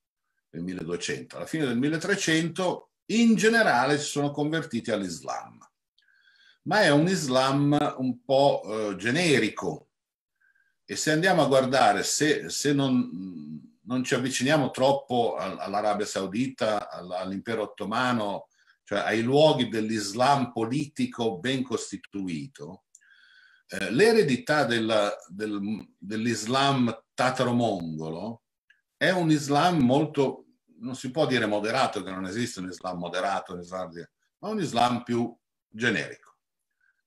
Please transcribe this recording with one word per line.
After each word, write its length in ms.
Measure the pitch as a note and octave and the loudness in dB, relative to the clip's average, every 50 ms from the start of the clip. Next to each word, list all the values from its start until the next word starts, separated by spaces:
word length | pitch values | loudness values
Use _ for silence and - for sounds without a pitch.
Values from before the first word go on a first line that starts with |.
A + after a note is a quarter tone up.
| _ _ _ _ _ _ _ _ _ _ | _ _ _ _ _ _ _ _ _ _
del 140 | - E2 E2+ | -14 -10 -10
milleduecento. 760 | F#2 F#2 F#2 E2+ D#2+ F2 E2+ - - - - - - - | -8 -8 -8 -8 -8 -8 -6 -6 -6 -8 -8 -10 -12 -14
Alla 100 | - - | -12 -10
fine 200 | - - D#3+ D3+ | -6 -4 -4 -2
del 100 | B2+ A#2+ | -2 0
milletrecento, 1160 | A#2 C3 D3 D#3 D#3+ D#3 F3+ G3+ G3 - - D#3+ D#3+ E3+ E3 E3 - F#3 F3 D3+ - - _ _ _ _ | 0 0 0 -2 -2 -2 -2 -4 -2 0 0 0 0 0 -2 -2 -2 -2 -2 -2 -4 -8 _ _ _ _
in 280 | - F#3+ A3+ A#3 A3+ A3+ | -2 2 4 6 6 6
generale, 640 | F3+ F#3+ A3 A#3 A#3 G#3+ F3+ C#3 A#2+ B2+ C#3 D3 C#3+ | 6 4 4 4 4 4 4 4 4 4 2 2 0
si 60 | C#3+ | 0
sono 260 | - - D3 C#3+ C#3+ | -2 -2 -2 -2 -2
convertiti 640 | C#3+ D3+ D3 D3+ D#3+ E3 D3+ - - A#2 G#2 A#2+ A2 | -2 -2 -2 -2 -2 -2 -4 -4 -6 -6 -2 -2 -2
all'Islam. 680 | G2+ G2 F2+ E2 D#2 C#2+ C2 A#1+ A1+ A1 A#1 A1+ A1+ - - _ _ _ _ _ _ _ _ _ _ _ _ _ _ _ _ _ _ - C#3+ | -2 -2 -4 -8 -10 -10 -10 -10 -10 -10 -14 -18 -20 -20 -20 _ _ _ _ _ _ _ _ _ _ _ _ _ _ _ _ _ _ -6 -2
Ma 140 | F3 G#3+ G#3 | 2 4 4
è 80 | D#3+ | 6
un 180 | C#3+ D3 D#3+ F3 | 6 6 4 4
Islam 880 | F#3+ E3+ D#3 C3 B2+ C3 C3 C3+ C#3 C#3+ C#3+ C#3+ D3 C#3+ D3 - - - | 2 0 0 0 2 2 4 4 2 2 4 4 4 2 2 0 -2 -2
un 240 | C3 B2+ A#2 - _ | -4 -4 -4 -4 _
po', 400 | - C3+ C3+ C#3+ C#3 A#2 - - F#2+ G#2+ A2 G#2+ G#2 G2 | 2 4 6 6 6 4 2 -2 -6 -6 -4 -4 -4 -4
eh, 40 | |
generico. 960 | F#2 F#2+ A#2 B2+ D#3+ F3+ E3 C#3+ A#2+ G#2+ G2+ - - G2 F2 D2+ D2 - _ _ _ _ _ _ _ _ _ _ _ _ _ _ _ _ _ _ _ _ | -4 -2 0 0 2 4 4 4 4 4 2 -2 -4 -6 -6 -6 -8 -10 _ _ _ _ _ _ _ _ _ _ _ _ _ _ _ _ _ _ _ _
E 100 | - G#2 | -10 -8
se 160 | - - D#3 | -4 0 0
andiamo 320 | D#3 D#3 E3+ F#3+ F#3 E3 C#3+ | 2 2 4 4 4 4 4
a 60 | B2+ | 4
guardare, 560 | C3+ C3+ C3 B2 C3 C3 B2 G#2+ G2+ F#2+ E2+ | 4 4 4 4 4 4 6 6 4 4 0
se, 440 | - - - C#3+ D#3 D#3 - - E2 | -2 -2 0 2 2 2 0 -2 -6
se 240 | - - - C#3+ D3 | -6 -2 0 2 2
non, 1040 | C#3 C#3 C3+ B2+ B2 B2 - - F2+ F#2 F#2+ F2+ D#2+ D2 D2+ D#2 D2+ C2 - _ _ _ | 2 2 2 2 2 0 0 -4 -10 -10 -10 -12 -12 -14 -14 -14 -16 -16 -20 _ _ _
non 220 | F#2+ B2 B2+ B2+ | -8 -6 -6 -2
ci 100 | - C#3 | -2 -2
avviciniamo 560 | B2 B2 C3 - - B2 C3+ D#3 D#3 C3 A2+ | -2 -2 -2 -4 -2 0 2 2 2 2 0
troppo 640 | - - C3 G#2+ A2 A2 - - B2 B2 A#2 G#2 - | 0 2 2 2 2 2 0 -2 0 0 0 0 -2
al-, 240 | - F2+ F#2+ F2+ - | -4 -6 -6 -8 -8
all'Arabia 480 | E2 F#2+ G2 G#2 G#2+ G#2+ G#2 G2+ G#2 | -6 -4 -2 -2 0 0 0 -2 -2
Saudita, 800 | G2 - G2+ F#2+ F#2+ F2+ A2+ C3 C#3 - - A#2+ A2 G#2+ G#2 - - | -4 -4 -4 -4 -4 -2 -4 -4 -4 -4 -2 -2 0 0 -2 -4 -6
all-, 200 | - F2 F2 F2+ | -12 -14 -12 -10
all'impero 520 | F2+ F2+ F#2 F#2 F#2+ G2 - - A#2 G#2+ G#2 | -8 -8 -6 -6 -6 -6 -6 -4 -4 -4 -4
ottomano, 840 | G2+ - - G2+ F#2+ A2 A#2+ B2+ B2+ B2 A#2 G#2+ G2+ G2 E2 - - _ _ _ _ _ _ _ - | -6 -8 -8 -8 -4 -2 0 0 0 0 0 0 -2 -4 -6 -8 -14 _ _ _ _ _ _ _ -4
cioè 120 | G#2 G2 | -2 -2
ai 200 | - - G#2+ A2 | 0 0 0 0
luoghi 480 | A2+ A#2+ C3+ C#3+ D#3 D#3 C#3+ B2+ B2 G#2+ | 2 2 4 6 6 6 6 4 0 -2
dell'Islam 840 | G2+ A2+ G#2+ G#2+ A2+ A2 G2 F#2+ G2 A#2 B2 C#3 C#3+ C3 B2 A#2+ | -2 -2 -2 -2 -2 -4 -4 -4 -2 0 2 4 4 2 2 -2
politico 880 | - A2+ A2 A2+ B2+ - G2+ - - - B2+ B2 - - B2 - D3 F2 | -2 -2 -2 -2 -2 -4 -4 -6 -4 -4 -4 -4 -2 -2 -2 -2 -2 -2
ben 240 | - B2+ C3+ C3 B2 | -4 -2 -2 -2 -2
costituito, 1200 | - A2+ G#2 - - - F#2+ - - - G2+ F#2+ F#2 E2+ D2+ C#2+ C#2 - - D2 D2+ F2 - _ _ _ _ _ _ _ _ _ _ _ _ _ _ _ _ _ | -4 -4 -6 -6 -8 -12 -14 -14 -12 -10 -8 -6 -6 -6 -8 -8 -10 -14 -16 -16 -16 -16 -18 _ _ _ _ _ _ _ _ _ _ _ _ _ _ _ _ _
eh, 240 | _ F2+ F#2+ G2 F2+ | _ -8 -6 -4 -2
l'eredità 760 | G2+ C#3 G3+ A3+ A3+ A3+ G3 D3 B2+ - - - D3+ D3+ C#3+ | 2 4 4 6 6 6 4 4 2 0 0 0 0 2 2
della, 500 | A#2+ A#2+ A#2 A2+ A2 A2+ G#2+ G2+ G#2 G#2 - - - | 2 0 0 0 2 2 2 2 0 -2 -4 -10 -16
del, 640 | F2 G2 G#2+ G#2+ G#2 G2+ G2 G#2 A2 F#2+ - - _ _ | -10 -8 -6 -6 -4 -4 -6 -6 -6 -8 -10 -14 _ _
dell'Islam 1080 | - F#2+ G#2+ A2 A2 A#2+ A#2 A2 G#2+ A2 B2+ C3+ C#3 C#3 C#3 B2+ B2 A#2 A2 - - _ _ | -12 -8 -6 -4 -2 -2 -2 -2 -2 -2 0 2 4 4 4 4 2 0 0 -4 -10 _ _
tataro-mongolo 1300 | - B2+ B2+ B2+ - C3 A#2+ A#2+ A#2+ A#2+ A2+ G#2 F2+ E2+ E2 D#2+ D#2 D#2+ D#2+ D#2+ E2 F#2+ A2 A#2+ - _ _ _ _ _ _ _ _ _ _ _ | 0 0 0 2 2 0 2 2 2 2 2 0 -2 -4 -6 -8 -8 -8 -8 -8 -8 -8 -8 -10 -12 _ _ _ _ _ _ _ _ _ _ _
è 140 | - C#3 D#3+ | -2 0 2
un 200 | F#3 F3+ F3 D#3+ | 2 2 4 4
Islam 500 | D#3 D3 B2+ C3+ C#3+ C#3+ D#3+ F#3 F3 D#3+ | 2 2 2 2 2 4 4 4 4 4
molto, 680 | C3 A#2+ C3 D3 D#3 D3 - D3 C#3 B2+ - - - _ _ _ _ _ _ - | 4 6 6 4 2 2 2 2 2 2 0 -4 -12 _ _ _ _ _ _ -14
non 160 | A2+ B2+ B2+ | -12 -10 -10
si 160 | - - C3+ | -8 -10 -6
può 160 | B2 D#3 D3+ | -2 0 0
dire 180 | C3 B2+ A#2+ A2+ | 2 2 2 2
moderato, 580 | G#2 G#2 G#2 G2+ A2 A#2 C3+ C3 A2 - G#2 F2+ | 2 0 0 0 0 0 0 0 0 -2 -4 -8
che 80 | F#2 | -8
non 140 | F#2 F#2 F#2+ | -8 -8 -8
esiste 360 | F#2 F2+ A2+ B2 A2+ - F#2+ | -6 -4 -4 -6 -6 -6 -8
un 100 | F#2 F#2 | -10 -10
Islam 260 | F2 F2 - F#2 F2+ | -10 -10 -8 -8 -8
moderato, 560 | F2 F2 E2+ - F2+ G#2 G2 G2 F#2 - - F#2 | -6 -6 -6 -4 -4 -2 -2 -2 -4 -4 -8 -10
un 80 | F2 | -12
Islam 300 | F2 E2+ F2+ F#2 F#2 F2 | -12 -10 -8 -8 -8 -10
di, 120 | E2 E2+ D#2+ - _ _ _ _ _ _ | -10 -14 -16 -16 _ _ _ _ _ _
ma 100 | - G3 | -8 -6
un 120 | G#3+ G#3+ | -4 -4
Islam 420 | F3+ B2+ - A#2 A#2+ A#2+ A#2+ A2+ - | -4 -2 0 2 2 2 2 -2 -4
più 340 | - A#2+ A#2 A#2 A#2 - - _ _ _ _ _ _ | -2 -2 -2 -2 -2 -6 -10 _ _ _ _ _ _
generico. 680 | - G#2+ A#2+ B2 A2 E2 C#2 B1+ - - _ _ _ _ _ _ _ _ _ _ _ _ _ _ _ _ _ | -8 -4 -2 0 0 0 -2 -6 -10 -16 _ _ _ _ _ _ _ _ _ _ _ _ _ _ _ _ _